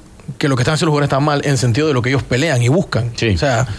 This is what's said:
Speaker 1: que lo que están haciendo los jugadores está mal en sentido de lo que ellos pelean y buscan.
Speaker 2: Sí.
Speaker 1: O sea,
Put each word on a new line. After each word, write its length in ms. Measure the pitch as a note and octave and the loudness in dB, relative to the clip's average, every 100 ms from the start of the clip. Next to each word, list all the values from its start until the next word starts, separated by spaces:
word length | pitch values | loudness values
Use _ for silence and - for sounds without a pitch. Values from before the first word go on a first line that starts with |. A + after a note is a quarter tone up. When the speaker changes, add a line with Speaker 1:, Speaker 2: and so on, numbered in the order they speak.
| - - - C3 | -20 -18 -14 -4
Speaker 1:
que 100 | D3 | -2
lo 80 | B2+ | 0
que 60 | |
están 120 | B2+ D#3 | 0 0
haciendo 120 | E3+ | 0
los 60 | |
jugadores 140 | D3 C#3+ | 0 0
está 120 | C3+ | 0
mal 220 | D3+ C#3+ | 0 0
en 140 | D3 C3+ | 0 0
sentido 300 | B2 A#2 D#3 | 2 2 2
de 60 | |
lo 80 | B2+ | 0
que 80 | B2+ | 0
ellos 140 | C#3 | -2
pelean 380 | - B2 E3 B2+ | -2 -2 0 0
y 60 | A#2+ | 2
buscan. 420 | F3 - A2 A#2 - | 2 0 -2 -4 -2
Speaker 2:
Sí. 140 | A2+ | 0
Speaker 1:
O 60 | F2 | 0
sea, 300 | C#3+ A2+ C3 | 0 0 -2